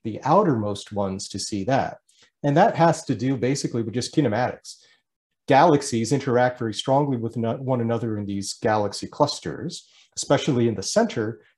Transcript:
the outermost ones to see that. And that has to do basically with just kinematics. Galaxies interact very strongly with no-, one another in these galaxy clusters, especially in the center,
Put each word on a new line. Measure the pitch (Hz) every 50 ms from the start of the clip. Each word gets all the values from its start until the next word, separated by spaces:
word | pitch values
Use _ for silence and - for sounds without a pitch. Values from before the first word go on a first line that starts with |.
| -
the | 110 101 - -
outermost | 135 170 202 220 165 127 110 104 104 98 - - -
ones | 104 101 101 95 95 98 - -
to | - 95
see | - - 107 98 92
that. | 120 135 120 82 - - - _ _ _ _ _ _ _ _ -
And | 143 143
that | 170 208 - -
has | 139 165 165 156 - -
to | - 123
do | 101 123 135 139
basically | 110 120 127 139 - - 143 - 117
with | 107 107 107
just | 123 117 - -
kinematics. | 156 143 110 104 120 127 104 - - - - - - _ _ _ _ _ _ _ _ _ _ _ _ _ -
Galaxies | 135 139 165 175 147 143 - - 120 113 113 104
interact | 143 127 - 131 117 123 123 123 123 -
very | 117 110 104
strongly | - - 135 135 143 147 139 131
with | 117 113 113 - 120
no-, | 113 113 131
one | - 135 131 131 120
another | 117 113 117 110 120 113 107 104
in | 101
these | 101 98 98 98 - - -
galaxy | - 113 107 107 104 98 - - 101
clusters, | - - - - - - - - 85 69 - 131 170 - - - _ _ _ _ _ _
especially | - - - 143 - - 160 127 123 117 117
in | 104
the | 95
center, | - - - 208 233 - - 123 107 113 - - _ _ _